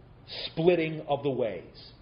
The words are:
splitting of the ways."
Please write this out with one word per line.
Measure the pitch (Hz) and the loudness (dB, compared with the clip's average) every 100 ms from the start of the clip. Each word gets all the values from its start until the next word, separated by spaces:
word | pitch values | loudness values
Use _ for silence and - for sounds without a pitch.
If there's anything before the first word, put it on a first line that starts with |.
| - - - - | -20 -20 -14 -12
splitting | - - 165 175 160 156 - | -10 2 4 4 2 -4 -2
of | 139 | 0
the | 139 | 0
ways." | 127 117 92 73 - - - | 0 0 -2 -12 -18 -20 -20